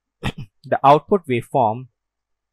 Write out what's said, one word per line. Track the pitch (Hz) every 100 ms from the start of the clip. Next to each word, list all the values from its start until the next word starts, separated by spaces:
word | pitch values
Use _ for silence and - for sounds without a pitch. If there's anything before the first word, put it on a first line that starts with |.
| _ _
<clears throat> | - - 117 _
the | 131 127
output | 139 151 - 202 -
waveform, | 117 - 143 110 117 131 _ _ _ _ _ _